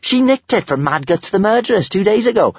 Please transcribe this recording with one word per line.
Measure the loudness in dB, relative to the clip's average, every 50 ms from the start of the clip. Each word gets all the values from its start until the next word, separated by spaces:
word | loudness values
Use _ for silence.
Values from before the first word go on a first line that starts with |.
She | -4 -2 0 2
nicked | 2 2 0 0 _ _ -2
it | -2 0
from | -2 -4 -2
Madguts | -2 -2 -2 -4 -2 -2 -2 -2 -2 -2
the | -2 0
Murderess | 0 2 0 0 0 0 0 0 0 0
two | -2 0 0
days | 2 2 2 0
ago | 0 0 2 0 0 0